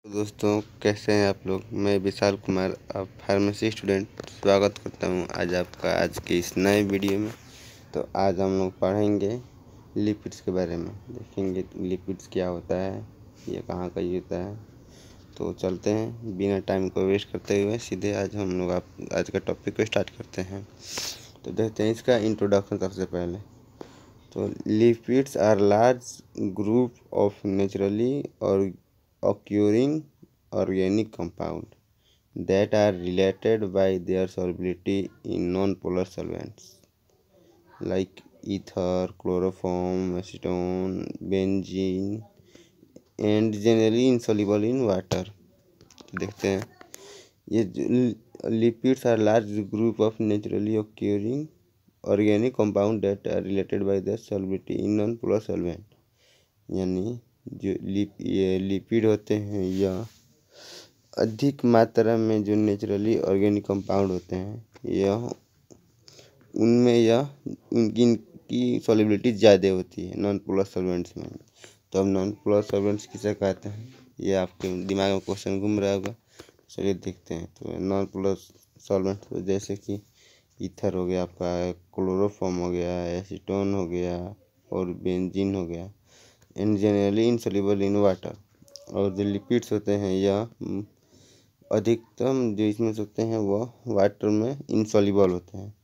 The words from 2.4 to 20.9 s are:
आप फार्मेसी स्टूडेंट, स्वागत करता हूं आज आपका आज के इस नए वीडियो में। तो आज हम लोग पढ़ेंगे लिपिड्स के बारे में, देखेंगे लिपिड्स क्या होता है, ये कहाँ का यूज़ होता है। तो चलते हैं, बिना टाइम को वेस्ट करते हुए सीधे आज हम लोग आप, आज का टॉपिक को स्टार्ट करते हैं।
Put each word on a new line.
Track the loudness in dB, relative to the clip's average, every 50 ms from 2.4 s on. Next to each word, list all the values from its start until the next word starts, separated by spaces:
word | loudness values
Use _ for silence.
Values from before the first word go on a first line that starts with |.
| -2 -2 0 0 0 -2 -4 -6 -12 -10 -8
आप | -8 -8
फार्मेसी | -8 -12 -12 -2 0 2 2 2 0 0 0 -2 -2
स्टूडेंट, | -2 -2 -2 0 0 0 -2 -6 -12 -18 -16 -16
स्वागत | -16 0 4 4 6 6 4 2 0 -4
करता | -12 -12 -8 -6 -4
हूं | -2 -2 -2 -4 -6 -4 -4
आज | -2 -2 -2
आपका | -2 -2 -4 -8 -4 -2 0 0 2
आज | 0 -2 -2 -8
के | -4 0 0 0
इस | 0 -2 -2 2
नए | 4 4 4 4
वीडियो | 4 2 0 0 0 0 0 -2
में। | -2 -6 -8 -12 -20 -20 -20 -20 -20 -20 -20 -20 -20 -8 -8
तो | -8 -8 -4 -2
आज | 0 0 0 2 0
हम | 0 0 0 0
लोग | 0 -2 -2 -2
पढ़ेंगे | 0 0 2 2 2 2 2 0 0 -2 -4 -6 -10 -16 -20 -20 -20 -20 -20 -20 -20 -8 -4
लिपिड्स | -2 0 0 -2 -4 -8 -14 -14 -8
के | -6 -4
बारे | -2 -2 -2 -2 -4
में, | -6 -8 -8 -10 -14 -16 -16
देखेंगे | -16 -16 -16 -10 -6 -4 -4 -2 -2 -4 -6 -8 -8
लिपिड्स | -8 -4 -4 -4 -6 -6 -8 -10 -10 -12 -6
क्या | -4 -2 -2 -2
होता | -4 -6 -4 -4 -4
है, | -4 -4 -4 -6 -8 -12 -14 -18 -20 -20 -20 -20 -16 -10 -10
ये | -10 -10 -8 -8
कहाँ | -8 -6 -8 -6
का | -6 -6
यूज़ | -6 -4 -6
होता | -6 -6 -6 -8
है। | -6 -6 -8 -10 -14 -16 -20 -20 -20 -20 -20 -20 -20 -20 -20 -20 -20 -20 -20 -12
तो | -8 -8 -8
चलते | -6 -4 -4 -4 -4 -2 -2 -2
हैं, | 0 0 -2 -6 -8 -12 -12 -10 -6 -2
बिना | 0 0 0 0
टाइम | -2 -2 -2 0 -2 -2
को | -2 0
वेस्ट | 0 2 0 0 -2 -6
करते | -12 -12 -2 0 0 2
हुए | 2 0 -2 -4
सीधे | -6 -8 -8 -4 -4 -4 -2
आज | -2 -4 -4 -4
हम | -4 -4 -2 -2 -2
लोग | -2 -2
आप, | -2 -4 -4 -8 -16 -16 -10 -4 -2
आज | -2 -2 -2
का | -4 -4
टॉपिक | -4 -4 -6 -4 -6 -6 -2
को | -2 -2
स्टार्ट | 0 0 -2 -2 -2
करते | -8 -16 -16 -12 -8 -10
हैं। | -8 -8 -10 -12 -14 -16 -20 -20 -18 -10